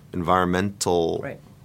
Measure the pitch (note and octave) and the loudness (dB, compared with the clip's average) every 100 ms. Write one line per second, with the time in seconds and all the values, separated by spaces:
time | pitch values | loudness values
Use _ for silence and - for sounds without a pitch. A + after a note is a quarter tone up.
0 | - F#2 E2+ F2+ F2+ F2+ G2+ G2+ G2 F2 | -12 -4 2 2 4 2 -2 -4 -2 0
1 | E2 E2+ C#3 - - - | 0 -2 -6 -12 -18 -20